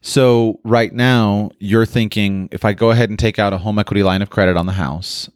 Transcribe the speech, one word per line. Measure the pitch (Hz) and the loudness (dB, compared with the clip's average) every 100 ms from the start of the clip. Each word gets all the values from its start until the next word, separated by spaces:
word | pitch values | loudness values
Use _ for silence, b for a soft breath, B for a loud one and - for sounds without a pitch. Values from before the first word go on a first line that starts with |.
So | - - 127 120 113 - | -2 2 4 4 2 -2
right | 110 117 113 | 0 0 0
now, | 120 123 123 107 101 104 _ | 0 2 2 2 0 -2 _
you're | 101 110 113 | 0 2 2
thinking, | 123 107 - 101 98 92 | 0 -2 0 -2 -2 -6
if | - | -4
I | 107 | -2
go | 98 113 | 0 2
ahead | 117 117 | 2 0
and | 107 | 0
take | 113 104 | -2 0
out | 101 | -2
a | 95 | -2
home | 98 104 | -2 -2
equity | 101 101 | 0 2
line | 98 92 | 2 0
of | 101 | -2
credit | - 92 87 | 0 2 2
on | 87 | -2
the | |
house, | 95 73 76 92 - - | -4 -4 -6 -10 -12 -14